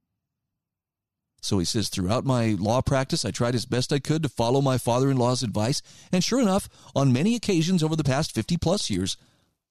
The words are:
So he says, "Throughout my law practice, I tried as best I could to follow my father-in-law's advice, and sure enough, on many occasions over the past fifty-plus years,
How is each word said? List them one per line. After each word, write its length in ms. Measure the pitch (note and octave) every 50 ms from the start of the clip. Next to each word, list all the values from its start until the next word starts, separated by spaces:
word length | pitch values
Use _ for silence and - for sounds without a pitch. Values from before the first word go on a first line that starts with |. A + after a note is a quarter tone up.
| _ _ _ _ _ _ _ _ _ _ _ _ _ _ _ _ _ _ _ _ _ _ _ _ _ _ _ _
So 200 | - - G#2+ G2
he 40 | E2+
says, 240 | - - A2 G2 -
"Throughout 360 | - G2+ F#2 F2+ A2+ B2+ F2+
my 320 | C3+ C3 B2 A2+ A2+ G#2+ F2+
law 240 | F#2+ G#2 A#2 C3 -
practice, 420 | - C#3+ C3+ C3 - - - -
I 60 | G2+
tried 240 | F#2 - B2 A#2+ B2
as 100 | A#2 -
best 280 | - A#2 B2 B2+ - D3+
I 80 | C#3+
could 240 | - - D3+ D#3+ D#3+
to 40 | C3+
follow 320 | - - A#2 A#2 B2+ C#3
my 160 | C#3 C3+ C3
father-in-law's 680 | A#2+ - B2 A#2 B2 C3+ C#3 C3+ B2+ A#2 B2 B2+ A#2+ C3
advice, 380 | G#2+ F2+ G#2 G#2+ A#2+ D3 - - - - - - -
and 140 | - F#3 E3+
sure 160 | - A3 C4
enough, 280 | B3+ F#3+ F#3 G3+ - - - - - - -
on 160 | C3+ C#3 C3+ A#2+
many 240 | B2 D#3+ A3 A#3
occasions 440 | A3+ - - G3 D#3+ D#3 E3+ F#3+ F3
over 140 | D3+ D#3 D#3+
the 80 | D#3+ D3
past 320 | C#3 B2+ C#3+ D#3+ - -
fifty-plus 560 | A2+ A2 - E3+ E3+ - E3 F#3 G#3 - -
years, 260 | G#2+ F2 F#2+ F#2 - - _ _ _ _ _ _ _ _ _ _